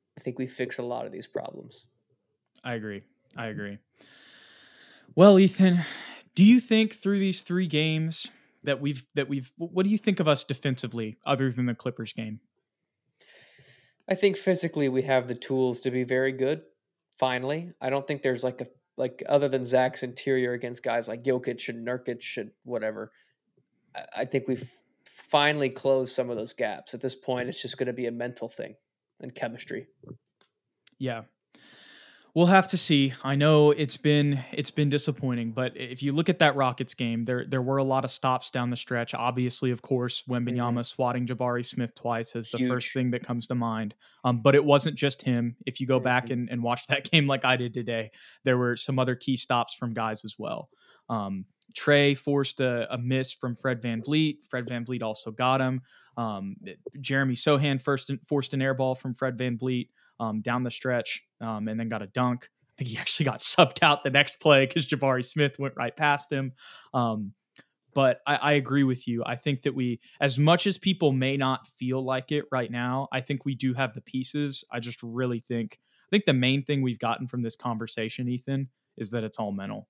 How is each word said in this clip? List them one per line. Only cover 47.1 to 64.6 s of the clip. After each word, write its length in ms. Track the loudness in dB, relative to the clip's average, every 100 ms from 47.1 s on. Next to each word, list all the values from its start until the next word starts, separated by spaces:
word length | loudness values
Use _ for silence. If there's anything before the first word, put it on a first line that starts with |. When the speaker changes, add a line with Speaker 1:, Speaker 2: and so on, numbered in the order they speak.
Speaker 2:
game 160 | 4 4
like 180 | 2
I 120 | 2 2
did 180 | 0
today, 380 | -6 -4 -4 -6 -12 -20 -4
there 140 | 2 2
were 180 | 2 -2
some 220 | -2 0
other 180 | 0 -2
key 200 | -2 -2
stops 380 | 0 0 -2
from 180 | -4 -6
guys 300 | -4 -4 -4
as 120 | -10 -10
well. 300 | -8 -8 -12 _ _ _ -6
Um, 380 | -4 -4 -6 -10 _ _
Trey 400 | -6 4 4 4
forced 460 | 2 0 0 0 -2
a, 320 | -2 -2 -4
a 60 | -4
miss 340 | -2 -2 -2
from 220 | -6 -8 -6
Fred 260 | -4 -4
VanVleet. 640 | -4 -6 -2 0 0 -2 -8
Fred 180 | -8 -6
VanVleet 360 | -6 -6 -6
also 280 | -4 -6 -8
got 300 | -2 2 2
him. 220 | 2 -2 -6 _ _ -8
Um, 400 | -6 -6 -8 -12 -14 -16 -16 -10
Jeremy 340 | -4 0 0
Sohan 460 | 0 2 4 4 0
first, 300 | 0 -2 -2 -8 -2
forced 280 | -2 -2
an 80 | -2
air 120 | 0
ball 200 | 0 0
from 200 | -2 -6
Fred 220 | -4 -4 -2
VanVleet, 500 | -4 -2 -2 -2 -4 _ _ -8
um, 200 | -4 -4
down 240 | -2 -2
the 60 | -2
stretch, 520 | -4 -2 -2 -2 -8 _ -12
um, 280 | -8 -6 -4
and 100 | -4
then 100 | -4
got 140 | -6
a 40 | -6
dunk. 400 | 0 0 -2 -8 _ _
I 20 | -10
think 120 | -8
he 60 | -6
actually 280 | -4 0 0
got 120 | 0
<laughs> 20 |
subbed 420 | 0 4 4 4
out 200 | 4 4
the 80 | 2
next 300 | 2 2 2
play 260 | 6 8